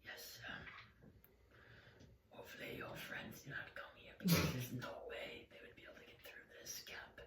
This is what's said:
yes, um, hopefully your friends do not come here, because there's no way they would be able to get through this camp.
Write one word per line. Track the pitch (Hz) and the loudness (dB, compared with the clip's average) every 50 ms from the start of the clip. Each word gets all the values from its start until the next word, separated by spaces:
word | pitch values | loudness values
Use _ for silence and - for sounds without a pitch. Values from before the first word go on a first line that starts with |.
| - | -6
yes, | - - - - - - - - | -6 -6 -6 -4 -6 -8 -6 -6
um, | - - - - - - - - - - - - - - - - - - - - - - - - - - - - - - - - - - - - - | -4 -4 -4 -4 -6 -8 -8 -10 -12 -14 -16 -16 -16 -16 -16 -18 -20 -20 -20 -20 -20 -20 -18 -16 -16 -16 -16 -16 -16 -16 -16 -14 -16 -16 -18 -18 -18
hopefully | - - - - - - - - - | -12 -10 -8 -8 -6 -4 -2 -2 -2
your | - - - - | -2 -2 -2 -2
friends | - - - - - - - - - - | -2 -4 -2 -2 -2 -2 -2 -4 -6 -6
do | - | -2
not | - - - - - | 0 0 0 0 -2
come | - - - - | -4 -6 -6 -6
here, | - - - - - | -12 -12 -12 -10 4
because | - 196 170 147 - - | 10 12 12 12 12 10
there's | - 127 123 - - 127 | 8 6 4 2 2 0
no | - - - - - - | 0 0 -2 -2 -2 -2
way | - - - - - - - - | 0 0 0 -2 -2 -6 -8 -10
they | - - | -12 -12
would | - - - - | -12 -12 -12 -12
be | - | -12
able | - - - | -12 -12 -12
to | - | -12
get | - - - | -14 -14 -12
through | - - - - - - - - | -10 -10 -10 -10 -12 -12 -12 -10
this | - - - - - | -6 -4 -4 -4 -4
camp. | - - - - - - - - | -4 -4 -6 -6 -6 -8 -10 -12